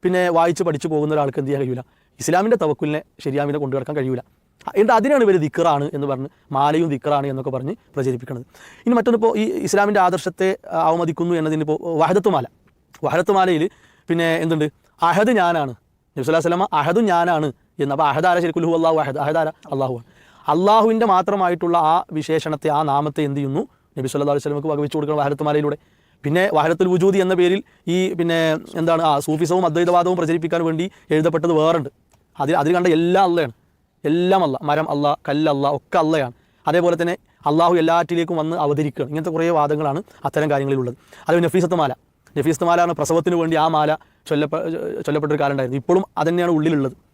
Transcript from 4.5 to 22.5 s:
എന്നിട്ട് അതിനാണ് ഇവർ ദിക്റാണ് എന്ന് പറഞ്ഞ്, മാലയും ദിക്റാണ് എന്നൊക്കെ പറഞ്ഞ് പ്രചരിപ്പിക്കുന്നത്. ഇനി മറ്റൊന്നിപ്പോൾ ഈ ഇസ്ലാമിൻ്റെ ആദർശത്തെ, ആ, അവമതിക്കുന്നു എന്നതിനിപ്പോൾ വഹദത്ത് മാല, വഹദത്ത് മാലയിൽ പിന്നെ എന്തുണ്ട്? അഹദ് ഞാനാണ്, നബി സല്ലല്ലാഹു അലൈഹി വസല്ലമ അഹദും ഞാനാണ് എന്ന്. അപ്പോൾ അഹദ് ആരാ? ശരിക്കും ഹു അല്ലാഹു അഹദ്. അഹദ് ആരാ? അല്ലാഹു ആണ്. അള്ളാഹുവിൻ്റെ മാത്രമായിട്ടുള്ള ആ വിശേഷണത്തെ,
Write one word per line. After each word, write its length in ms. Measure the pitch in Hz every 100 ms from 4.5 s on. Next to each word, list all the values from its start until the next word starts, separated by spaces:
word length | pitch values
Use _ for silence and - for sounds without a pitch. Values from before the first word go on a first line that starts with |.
| _ - -
എന്നിട്ട് 160 | 220 226
അതിനാണ് 240 | 233 285 220
ഇവർ 100 | 185
ദിക്റാണ് 420 | 151 - 170 147 147 147
എന്ന് 120 | 143
പറഞ്ഞ്, 200 | 131 139 _ _ 135
മാലയും 320 | 139 156 165
ദിക്റാണ് 340 | 139 - 143 139
എന്നൊക്കെ 200 | 131 131 131
പറഞ്ഞ് 180 | 131 220 _
പ്രചരിപ്പിക്കുന്നത്. 520 | - 131 123 127 127 - - - - -
ഇനി 80 | 240
മറ്റൊന്നിപ്പോൾ 340 | 226 233 226 214
ഈ 20 | 220 - -
ഇസ്ലാമിൻ്റെ 340 | 202 202 208 185
ആദർശത്തെ, 440 | 180 - 170 190 190 - 170
ആ, 40 | 160
അവമതിക്കുന്നു 440 | 170 170 160 170 170
എന്നതിനിപ്പോൾ 380 | 156 156 151 151 170 165
വഹദത്ത് 300 | 160 185 202 165
മാല, 100 | 120 _ _ _ _ - 151
വഹദത്ത് 280 | 151 180 196
മാലയിൽ 260 | 185 165 175 _ _ _ _
പിന്നെ 180 | 170 165 165
എന്തുണ്ട്? 240 | 165 160 151 - _ _ 165
അഹദ് 240 | 170 214 233
ഞാനാണ്, 340 | 175 170 139 117 _ _ _ -
നബി 80 |
സല്ലല്ലാഹു 200 | 135 160
അലൈഹി 120 | 170 175
വസല്ലമ 120 | 196 156
അഹദും 260 | 147 180 226
ഞാനാണ് 360 | 175 170 165 151 - _ _
എന്ന്. 120 | 139 139
അപ്പോൾ 120 | 156
അഹദ് 160 | 139 175
ആരാ? 100 | 175
ശരിക്കും 220 | 170 165 165
ഹു 40 | 170
അല്ലാഹു 180 | 165 160
അഹദ്. 160 | 139 139 143
അഹദ് 140 | 160
ആരാ? 100 | 156 - -
അല്ലാഹു 200 | 147 131 120
ആണ്. 60 | 120 _ - - -
അള്ളാഹുവിൻ്റെ 540 | 151 190 220 220 220 226
മാത്രമായിട്ടുള്ള 640 | 185 185 202 185 175 170 170 156
ആ 40 | 165 - 156
വിശേഷണത്തെ, 520 | 151 160 160